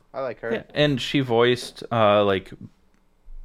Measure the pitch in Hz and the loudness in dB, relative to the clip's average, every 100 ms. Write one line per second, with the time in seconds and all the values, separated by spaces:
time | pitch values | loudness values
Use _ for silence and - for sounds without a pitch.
0 | _ 123 135 113 113 - - - 147 135 | _ -10 -10 -8 -8 -8 -6 -2 0 0
1 | - 143 127 117 120 123 - - - 117 | -2 -2 2 4 4 2 -4 -16 -6 2
2 | 107 104 101 95 - - 110 _ _ _ | 4 4 4 0 -4 -16 -20 _ _ _
3 | _ _ - - | _ _ -18 -16